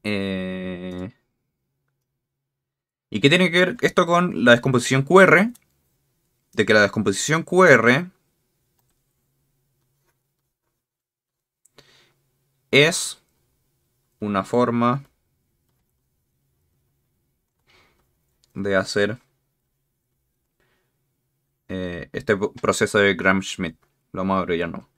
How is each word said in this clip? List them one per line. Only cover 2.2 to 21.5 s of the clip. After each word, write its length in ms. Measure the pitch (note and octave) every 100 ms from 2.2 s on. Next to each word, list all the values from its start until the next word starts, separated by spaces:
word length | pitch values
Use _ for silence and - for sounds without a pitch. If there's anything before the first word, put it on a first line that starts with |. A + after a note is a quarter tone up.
| _ _ _ _ _ _ _ _ _
¿y 100 | G#2+
qué 100 | C#3
tiene 220 | F3 F3+
que 80 | F3
ver 180 | F3+ -
esto 240 | E3+ - E3+
con 400 | F3 F3+ - B2
la 60 |
descomposición 500 | A#2+ C3+ B2 - C3+
Q 180 | C3+ F#3
R? 320 | F#3 E3 A3 - _ _ _ _ _ _ _ _ _
De 120 | - G#2
que 80 |
la 80 | G#2+
descomposición 600 | G2+ - G2+ F#2+ - D#3
Q 220 | D#3 F3+ F3+
R 440 | B2+ A2+ C3 F3+ _ _ _ _ _ _ _ _ _ _ _ _ _ _ _ _ _ _ _ _ _ _ _ _ _ _ _ _ _ _ _ _ _ _ _ _ _ _ _ _ _ _ _ _ _ _
es 500 | C3+ D3+ - - - _ _ _ _ _ _ _ _ _ _
una 240 | G#2+ G2+
forma 640 | F#2+ A#2+ B2 A#2 A#2+ C3+ C#3 _ _ _ _ _ _ _ _ _ _ _ _ _ _ _ _ _ _ _ _ _ _ _ _ _ _ _ _ _ _ _ _ _ _
de 220 | - G2+ F#2+
hacer, 420 | F#2+ G#2 G2+ A2+ _ _ _ _ _ _ _ _ _ _ _ _ _ _ _ _ _ _ _ _ _ _ _